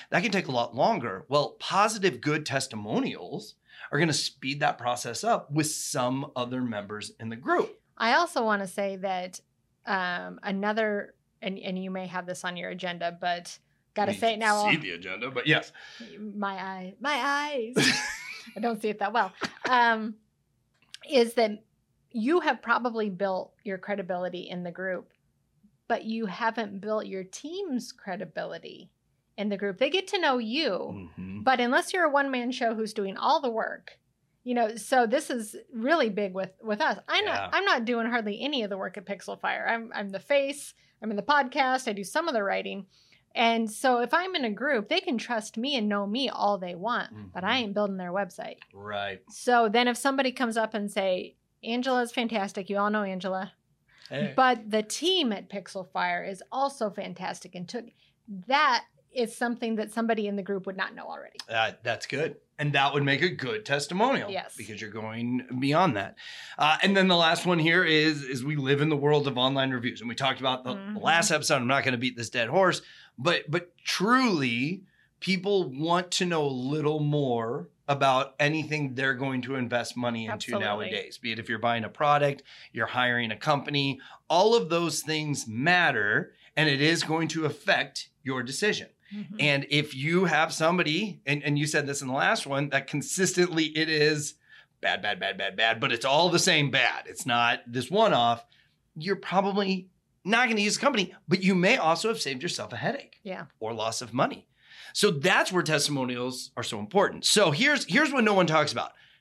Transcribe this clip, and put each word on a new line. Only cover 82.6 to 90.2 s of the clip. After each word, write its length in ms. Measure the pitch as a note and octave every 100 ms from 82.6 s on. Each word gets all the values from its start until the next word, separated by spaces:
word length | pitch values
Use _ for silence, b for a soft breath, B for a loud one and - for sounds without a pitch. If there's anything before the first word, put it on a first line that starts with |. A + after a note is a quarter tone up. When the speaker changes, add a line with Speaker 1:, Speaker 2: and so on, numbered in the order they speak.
| B
Speaker 1:
you're 120 | A2+ A2+
hiring 440 | B2 B2 A#2+ A2+
a 60 | G#2+
company, 640 | D#3 C3 C3 C#3+ C#3 C3 B B -
all 260 | E3 G#3+ A#3
of 140 | F3
those 320 | E3+ E3+ D3+
things 460 | D3+ D#3 D3+ C3+ A#2
matter, 840 | A2 D#3 F3+ E3 A2 G#2 A#2+ - b b -
and 120 | D#3
it 120 | C#3
is 220 | D#3 E3
going 260 | C#3+ D#3+ D#3+
to 160 | D#3+ D3+
affect 640 | - G3+ C#3+ C#3 - - _
your 200 | C3 C3
decision. 460 | B2 C#3 G#3 - - _ B G#3
Speaker 2:
Mm-hmm. 200 | G3+ -
Speaker 1:
And 260 | D3 C#3 C#3+
if 260 | D3 D3 C3+
you 300 | D3 F3